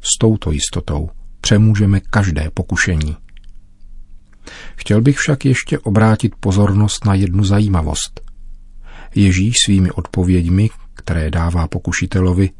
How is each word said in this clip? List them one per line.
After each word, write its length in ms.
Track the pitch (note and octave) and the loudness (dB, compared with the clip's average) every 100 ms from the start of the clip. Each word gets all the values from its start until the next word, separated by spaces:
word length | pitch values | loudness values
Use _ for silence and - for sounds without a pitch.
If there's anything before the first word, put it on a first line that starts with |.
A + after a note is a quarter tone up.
S 180 | - - | -4 2
touto 300 | A2+ A2 - | 2 2 -2
jistotou 600 | D2+ - - - D2 E2 - - - | -4 -4 -6 -6 -6 -6 -10 -18 -8
přemůžeme 600 | - G#2 A2 G2+ G#2 G2 | 0 4 4 4 4 2
každé 500 | - - G2 D2+ D#2 | 0 0 0 0 -4
pokušení. 640 | - F2+ F#2 - E2 D2+ D#2 - - - - - - - - - - - - - - - - | -6 -4 -2 -2 0 -2 -6 -12 -20 -18 -18 -20 -20 -18 -16 -16 -18 -20 -20 -20 -18 -16 -14
Chtěl 260 | - G#2 | 0 2
bych 160 | A#2+ C#3 | 4 2
však 260 | - C#3+ | 0 0
ještě 340 | C#3 B2+ - - | 2 0 -2 -4
obrátit 560 | - G2+ A2 A2 A2 - | 0 4 4 4 0 -2
pozornost 640 | G#2 F#2+ G#2 G2 G#2+ - | 0 2 4 4 2 0
na 100 | G#2+ | 0
jednu 300 | G2 G2 F2+ | 2 2 2
zajímavost. 760 | G2+ G2+ G#2+ F#2 D#2 - - - - - - - - - - - - | 2 2 2 2 0 -4 -6 -10 -16 -16 -16 -16 -18 -20 -18 -18 -8
Ježíš 400 | - G2 F#2 G2+ A#2+ | 2 4 4 2 0
svými 260 | - G2 F#2 | 2 4 2
odpověďmi, 800 | - E2 - F2+ F2+ E2+ F#2 A2 - - | 0 -6 -2 2 2 2 2 2 -2 -18
které 360 | - - D#2+ D#2 | -16 -6 -2 -2
dává 380 | E2+ E2+ E2+ E2 | 0 0 0 -2
pokušitelovi 840 | F2 - F2+ F2+ F#2+ F#2 F2+ F#2+ - | -4 -4 -4 -2 0 2 2 0 0